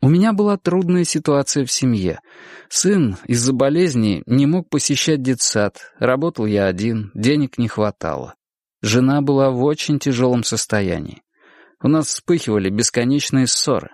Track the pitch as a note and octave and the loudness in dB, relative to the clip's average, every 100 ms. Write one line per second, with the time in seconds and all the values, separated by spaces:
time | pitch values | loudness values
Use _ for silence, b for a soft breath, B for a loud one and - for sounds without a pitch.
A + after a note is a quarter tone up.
0 | C3 E3+ G#3+ G3+ G#3 G3+ - F3+ F3 F3+ | 4 4 4 2 0 0 0 0 2 0
1 | E3+ D#3 D3+ C#3+ C3+ - B2+ - C3 A2+ | 0 -2 0 0 0 -2 -2 0 0 2
2 | F#2 D#2 B B B B B - F3+ G3+ | 0 -4 B B B B B -2 2 2
3 | C3 F#2+ - A#2+ A#2+ C3 C3+ D#3 F3+ B2 | 2 -2 -4 0 0 0 0 2 0 2
4 | G#2+ F#2 - B2+ C#3+ F3 E3+ D3 - C#3+ | 0 0 0 2 2 0 -2 -4 -2 -2
5 | - D3+ C3 B2+ - A2+ G#2 - - _ | 0 -2 0 -2 -2 0 -2 -4 -20 _
6 | A#2+ B2+ D#3+ E3 G#2+ G#2 G2 F2+ A2 A2+ | -2 0 -2 -2 -2 0 0 0 -2 -2
7 | G#2 - A2 D3+ C#3 - A#2 - G#2+ - | -6 -2 0 2 -2 -2 -4 0 -2 -2
8 | E2 C#2+ B1 - _ _ _ _ G#2+ A#2 | -6 -6 -10 -16 _ _ _ _ 0 2
9 | C3 C#3+ C#3 C#3 C3+ B2+ C#3 D#3 - D3 | 4 2 2 2 2 2 0 -2 -2 -2
10 | D3 B2 B2+ B2 A2+ A2+ - G#2+ F#2+ E2+ | 0 0 2 2 0 -4 -2 -2 0 -4
11 | D2 - _ b b b b b C3 D#3 | -8 -16 _ b b b b b 0 2
12 | D3+ - - F3 - G#2+ F#2+ G2+ A#2 - | 0 -6 -2 -2 2 0 0 0 0 0
13 | A#2+ C#3+ - C3+ B2+ - - A#2 - | 0 0 0 0 0 0 -2 -2 -4